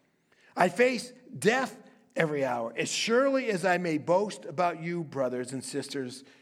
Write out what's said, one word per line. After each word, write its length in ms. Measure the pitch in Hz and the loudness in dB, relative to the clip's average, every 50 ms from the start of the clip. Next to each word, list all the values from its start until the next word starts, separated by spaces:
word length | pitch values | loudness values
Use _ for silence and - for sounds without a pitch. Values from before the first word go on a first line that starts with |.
| _ _ _ _ _ _ _ _ _ _ _ | _ _ _ _ _ _ _ _ _ _ _
I 140 | - 175 185 | 4 4 4
face 420 | 185 - 240 254 262 220 - - - - - - - 139 | 6 4 4 4 4 0 -4 -8 -14 -18 -20 -16 -10 0
death 380 | 120 196 233 262 262 - - - - - - _ _ _ _ | 2 4 4 4 0 -2 -6 -12 -20 -20 -20 _ _ _ _
every 260 | - 165 156 151 143 135 | 0 0 2 2 0 0
hour, 300 | 131 123 123 117 117 - | 0 0 -2 -4 -4 -4
as 140 | - 160 - | -4 -4 -2
surely 640 | - - - 202 226 247 277 277 269 269 247 226 | -2 -2 0 2 2 4 4 4 2 0 0 0
as 160 | 208 175 160 | -2 0 2
I 100 | 190 180 | 2 2
may 220 | 175 180 170 156 151 | 2 2 0 -2 -2
boast 480 | 123 156 170 185 208 208 175 - - | 2 2 2 2 2 0 -4 -8 -12
about 340 | - 151 143 180 175 170 160 160 | -8 -2 0 0 0 0 -2 -6
you, 220 | 170 175 175 165 | -6 -4 -6 -6
brothers 480 | 139 123 135 131 127 123 123 127 120 135 | -6 -4 -2 -2 -2 -2 -4 -6 -6 -8
and 100 | 131 117 | -8 -8
sisters, 640 | - - 139 131 - - 147 131 123 120 - - - - - | -6 -6 -6 -6 -6 -6 -8 -8 -8 -10 -14 -18 -20 -20 -20